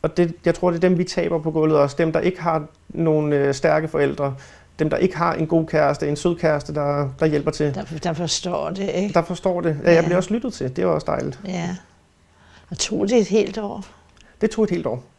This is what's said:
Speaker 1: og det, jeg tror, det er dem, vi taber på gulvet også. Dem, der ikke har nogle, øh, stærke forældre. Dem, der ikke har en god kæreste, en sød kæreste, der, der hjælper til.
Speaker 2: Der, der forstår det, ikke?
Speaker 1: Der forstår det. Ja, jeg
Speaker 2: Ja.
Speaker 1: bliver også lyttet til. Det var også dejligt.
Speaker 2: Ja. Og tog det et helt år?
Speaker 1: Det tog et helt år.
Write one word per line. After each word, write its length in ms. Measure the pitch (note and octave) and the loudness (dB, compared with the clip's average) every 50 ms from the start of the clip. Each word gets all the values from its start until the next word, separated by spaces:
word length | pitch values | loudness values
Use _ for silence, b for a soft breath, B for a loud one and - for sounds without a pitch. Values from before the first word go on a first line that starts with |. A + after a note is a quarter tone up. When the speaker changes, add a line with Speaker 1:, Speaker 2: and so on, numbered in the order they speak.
Speaker 1:
og 160 | - D#3 - | -4 -4 0
det, 160 | - F3 E3+ E3 - - | 2 0 0 0 -2 -2
jeg 100 | F3 E3+ | -2 0
tror, 140 | - - F3+ | 2 0 0
det 80 | E3+ E3 E3+ | 0 2 2
er 60 | F#3 | 2
dem, 80 | F#3 | 2
vi 60 | E3 F3+ | 2 0
taber 360 | F3 - - E3+ E3 E3+ E3 | -2 -2 -2 -2 0 -2 -2
på 120 | D#3 D#3+ | -2 -2
gulvet 260 | D#3 D#3+ D#3 D#3 D#3 D3 | 0 2 2 4 4 4
også. 160 | C#3+ C#3 C3+ - | 4 2 2 0
Dem, 120 | E3+ E3 D#3+ | 0 2 2
der 60 | E3 | 2
ikke 220 | - F3+ F3+ - | 0 0 -2 0
har 240 | D#3+ E3+ D#3+ D#3+ D3+ - - _ _ _ | -2 -2 -2 -2 -4 -6 -16 _ _ _
nogle, 460 | - - E3 D#3+ D#3 D3+ D3+ D3 D3 | -6 -2 0 2 2 2 2 2 2
øh, 180 | C#3+ C#3 C#3 C#3 | 2 2 0 0
stærke 340 | C3+ - D#3+ D3+ D#3 D#3+ | 0 2 2 2 2 0
forældre. 480 | D#3 - D3 C#3+ C#3 C#3+ C#3+ C#3+ C#3 C3 C3+ B B B B B B B - | -2 0 0 0 0 0 -2 -4 -4 -4 -8 B B B B B B B -2
Dem, 100 | D#3 D#3 | 0 0
der 80 | D#3 | 2
ikke 200 | - - F#3 - | 2 2 0 2
har 160 | D#3 E3+ E3+ D#3+ | 0 0 0 0
en 140 | D#3+ D#3+ | 0 -2
god 180 | D#3 E3+ E3 D#3+ | 2 2 0 0
kæreste, 440 | D#3 - D#3 D3+ C#3+ D3 - D#3+ D3 | 2 2 2 2 2 2 0 -2 -2
en 60 | D3 | -2
sød 200 | D3 - F3+ E3+ | 0 0 -2 -2
kæreste, 380 | E3 - D#3+ D3+ D3 C#3+ - D3+ | 2 0 0 0 0 -2 -6 -6
der, 360 | D3+ D3 C#3+ D3 C#3+ C#3+ C3+ C3 - | -4 -2 0 0 0 -2 -4 -2 0
der 60 | D#3+ | 0
hjælper 260 | D#3+ D3 D3 C#3 D3+ | 2 2 2 0 -2
til. 240 | D3 - D3+ D3 C3+ | -2 0 -2 -2 -2
Speaker 2:
Der, 80 | - - - D#3+ D#3 - | -4 -8 -8 -10 -6 -4
der 100 | F3 E3 | -4 -4
forstår 560 | D#3 F3 D#3 - - - F3+ F3 D#3 C#3+ D#3+ | -2 -4 -4 -4 -4 -4 -4 -4 -4 -4 -4
det, 200 | F#3+ G3 G3 - - | -4 -4 -4 -2 -2
ikke? 180 | F3+ G3 G#3 - | -2 -2 2 2
Speaker 1:
Der 80 | F3+ | 0
forstår 400 | E3 - F3+ E3+ - F#3+ F3+ F3 | 0 0 -6 -4 -2 -2 -2 0
det. 160 | E3 E3+ D#3 C#3+ - | 0 -2 -2 2 4
Ja, 40 | E3+ | 6
jeg 40 | E3+ E3 | 6 6
Speaker 2:
Ja. 40 | E3 | 6
Speaker 1:
bliver 120 | D#3+ F3 | 4 2
også 160 | F#3 F#3 - G#3 | 2 2 0 -2
lyttet 200 | A#3 A3 B3+ - | -4 -4 -6 -6
til. 220 | - C#3+ B2+ C3 | -6 -6 -6 -2
Det 100 | - F#3 | -2 0
var 60 | F3+ | 2
også 140 | D#3+ D#3 - | 0 0 0
dejligt. 320 | - - - B2+ C#3+ C3 - G3+ | -2 -4 -2 -2 -6 -8 -8 -10
Speaker 2:
Ja. 300 | F#3 F#3 F3 E3+ F3 F3+ F3+ - _ _ _ _ _ _ _ _ b b b b b b b b b | -10 -8 -6 -6 -6 -8 -10 -12 _ _ _ _ _ _ _ _ b b b b b b b b b
Og 80 | F3+ | -6
tog 300 | - - - G#3 F#3 G3+ G3+ | -6 -4 -4 -2 -2 0 4
det 80 | A#3+ | 4
et 100 | A#3+ G#3 | 4 4
helt 300 | - F#3 A3 G#3 - G3 | 4 2 2 2 2 -2
år? 260 | A3+ G#3 G3+ - - F#3+ - - - _ _ _ b b b b b | -6 -8 -8 -8 -10 -12 -16 -20 -20 _ _ _ b b b b b
Speaker 1:
Det 80 | - G#3 | -2 -2
tog 120 | - - A3 | 2 0 0
et 60 | - | 0
helt 160 | F3 F3 - | 0 -2 -2
år. 180 | C3 A2 B2 - - _ | -4 -6 -6 -10 -16 _